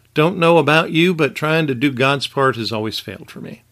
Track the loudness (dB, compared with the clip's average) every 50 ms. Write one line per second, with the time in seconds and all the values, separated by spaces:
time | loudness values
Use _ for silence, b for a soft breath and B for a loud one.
0 | _ _ -2 0 0 0 0 2 2 4 4 4 4 4 2 2 2 2 2 2
1 | 2 2 2 2 0 -2 -2 -2 -4 -2 0 0 0 -2 -2 0 -2 -2 0 0
2 | 0 0 0 -2 -4 -6 -2 0 0 0 0 -2 -4 -6 -4 -4 -4 -6 -6 -8
3 | -10 -12 -14 -16 -16 -18 -18 -16 -16 -16 -16 -18 _ _